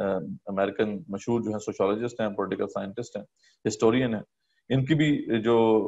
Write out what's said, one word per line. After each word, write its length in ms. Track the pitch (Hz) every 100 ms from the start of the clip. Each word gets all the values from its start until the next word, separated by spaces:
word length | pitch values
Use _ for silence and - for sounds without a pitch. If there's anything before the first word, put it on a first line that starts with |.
अ, 40 | 98 95 95 - -
अमेरिकन 560 | 98 98 98 107 101 85
मशहूर 320 | 98 - 120
जो 100 | 107
है 60 | 104
सोशियोलॉजिस्ट 640 | 107 101 98 107 117 117
हैं, 140 | 107
पॉलिटिकल 320 | 101 95 101 101
साइंटिस्ट 500 | 101 98 101 120 104
हैं, 80 | - _ _ _ 107
हिस्टोरियन 480 | - 113 127 127
हैं, 100 | 107 - _ _ _ -
इनकी 240 | 135 131
भी 320 | 156 151 143 - 113
जो, 420 | 110 117 110 110